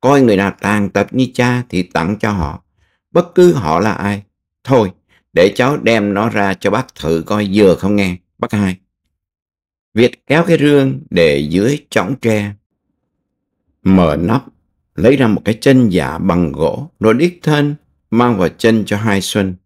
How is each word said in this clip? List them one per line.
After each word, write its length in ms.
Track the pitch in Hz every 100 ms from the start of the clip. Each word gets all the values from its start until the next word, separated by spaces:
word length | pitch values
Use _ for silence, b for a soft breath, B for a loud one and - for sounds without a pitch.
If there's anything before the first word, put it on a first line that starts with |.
Coi 200 | 123 139
người 160 | 123 98
nào 180 | 98 -
tàn 280 | - 104 101
tật 240 | 101 104
như 140 | 127 127
cha 300 | - 123 123 123
thì 140 | 92
tặng 320 | 90 - 82 107
cho 120 | 110
họ, 320 | 101 73 80 _ _ _ _ _
bất 240 | 165 175 -
cứ 180 | 180
họ 260 | 156 82 80
là 140 | 107
ai. 300 | 95 101 101 98 _ _ _
Thôi, 280 | - 135 101 - _ _ _
để 180 | 82 95 -
cháu 220 | 127 147
đem 360 | 110 113 104
nó 160 | 98 110
ra 240 | 107 101
cho 180 | 95 101
bác 240 | 101 - -
thử 280 | 76 82 80
coi 240 | 104 104
vừa 220 | 101 98 82
không 200 | 95 104
nghe, 220 | 98 90 _ _
bác 140 | 120
Hai." 260 | 107 98 92 _ _ _ _ _ _ _ _ _ _ _
Việt 340 | 107 120 - _
kéo 160 | 147
cái 140 | 170 160
rương 420 | 143 147 135 135 -
để 280 | 90 82 71
dưới 480 | 73 87 110 147 _
chõng 260 | - 180 131
tre, 360 | 117 107 101 101 _ _ _ _ _ _ _ _ _ _ _ _
mở 340 | 95 95 82 73
nắp, 260 | 87 131 - _ _ _ _ -
lấy 200 | 101 139
ra 120 | 120
một 140 | 101 -
cái 120 | 113
chân 280 | - 131 117
giả 280 | 87 67 78
bằng 340 | 90 87 82
gỗ, 380 | 69 80 - 147 _
rồi 140 | 107
đích 260 | 113 175 175
thân 320 | - 151 147 147 _ _ _
mang 260 | 113 123 104
vào 120 | 85
chân 340 | - 113 113 98
cho 120 | 104
Hai 240 | 113 98
Xuân. 340 | 92 107 95 92